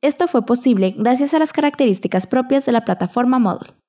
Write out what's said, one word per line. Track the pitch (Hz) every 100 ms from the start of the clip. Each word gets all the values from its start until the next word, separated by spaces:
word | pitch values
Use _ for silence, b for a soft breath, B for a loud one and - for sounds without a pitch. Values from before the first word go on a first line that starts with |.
Esto | 277 285 349
fue | 254 240
posible | 247 269 214 185 202
gracias | 214 254 285
a | 311
las | 311
características | - 294 - 262 185 - 185 185
propias | 254 254 269
de | 269
la | 233
plataforma | 233 190 180 - 247 254
Moodle. | 214 - - _